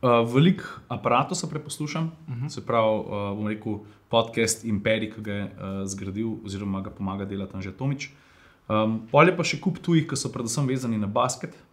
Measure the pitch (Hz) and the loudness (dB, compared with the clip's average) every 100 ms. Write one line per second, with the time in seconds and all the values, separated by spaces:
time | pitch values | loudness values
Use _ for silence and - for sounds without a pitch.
0 | 127 120 117 123 165 190 - - - 120 | 6 6 6 6 6 6 -2 -14 -10 -4
1 | 123 120 139 180 156 151 151 - 151 160 | 2 2 2 -2 -4 -8 -8 -8 -6 -4
2 | 165 - - 123 123 117 - 117 110 107 | -4 -6 -10 -8 -6 -8 0 2 4 2
3 | - 104 101 101 107 104 113 104 - - | -2 -6 -4 -4 -4 -4 -4 -6 -8 -20
4 | _ 117 113 - 110 - 113 104 110 110 | _ 2 2 0 0 0 -2 -2 2 0
5 | 110 110 107 101 101 98 98 98 98 98 | 0 -8 -6 -6 -6 -8 -8 -6 -6 -6
6 | 98 95 113 107 101 95 101 95 95 - | -6 -4 -4 -4 -8 -6 -2 -4 -4 -6
7 | 98 98 98 98 95 95 95 92 135 139 | -6 -4 -6 -6 -8 -8 -10 -4 -4 -4
8 | - - _ _ - _ _ 110 110 110 | -6 -16 _ _ -20 _ _ 2 2 0
9 | - 139 170 175 135 147 - - - 165 | 2 6 8 6 0 0 -2 -2 2 2
10 | - 131 135 127 117 135 139 131 123 110 | 4 -2 -4 -4 -4 0 0 0 0 -2
11 | 101 110 123 - - - - | 0 2 0 0 -8 -12 -20